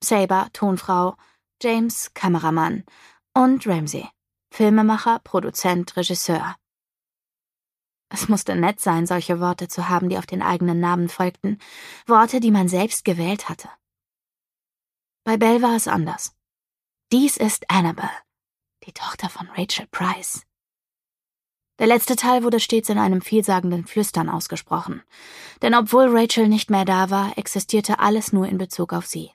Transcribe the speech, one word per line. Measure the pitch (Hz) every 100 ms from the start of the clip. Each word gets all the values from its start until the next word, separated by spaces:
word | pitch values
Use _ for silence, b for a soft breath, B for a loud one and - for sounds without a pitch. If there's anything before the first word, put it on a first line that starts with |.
Saber, | - 214 190 190 -
Tonfrau, | - 202 185 - 185 180 180 b b _ _
James, | 240 226 226 - -
Kameramann | - 190 170 160 165 160 - - b b b _
und | - 254 262 233
Ramsey, | 170 151 - - _ _ _ _
Filmemacher, | - 214 214 214 220 - 226
Produzent, | - 190 - - 185 175 175 -
Regisseur. | 175 180 - 165 170 180 _ _ _ _ _ _ _ _ _ _ _ _ _ _ _
Es | 202 -
musste | 202 - 185
nett | 170 208
sein, | - 165 170
solche | 180 156 175
Worte | 180 180 175
zu | - 175
haben, | 180 180
die | 185
auf | -
den | 185
eigenen | - 175 175 170
Namen | 175 175 175
folgten, | - 180 180 196 208 B B B B -
Worte, | 226 226 254
die | 226
man | 208 180
selbst | 180 214 - -
gewählt | 175 170 202 -
hatte. | 185 - - _ _ _ _ _ _ _ _ _ _ _ _ _ _
Bei | - 220
Belle | 220 240
war | 240
es | 226 -
anders. | 196 156 165 - - _ _ _ _ _ _ _
„Dies | 240 285 -
ist | 214 - -
Annabelle, | 190 175 165 - - - _ _ _ _ _
die | -
Tochter | - - - 190
von | - 175 -
Rachel | 185 - -
Price.“ | - 185 185 - - - _ _ _ _ _ _ _ _ _ _ _ _ -
Der | 226
letzte | 240 -
Teil | 247 247 254
wurde | 233 226
stets | - 226 220
in | 208
einem | 202 185
vielsagenden | - 220 208 185 180 175 170
Flüstern | - 208 - 160
ausgesprochen. | 165 - 165 - 165 - - - B B B B B
Denn | 240
obwohl | 240 220 240 262
Rachel | 233 226 226 220
nicht | 214 -
mehr | 202
da | 190 185 190
war, | 196 196 208
existierte | 202 202 - 214 208 208
alles | 208 214 208
nur | 196 190
in | 185
Bezug | 185 - 170
auf | 175 -
sie. | 165 160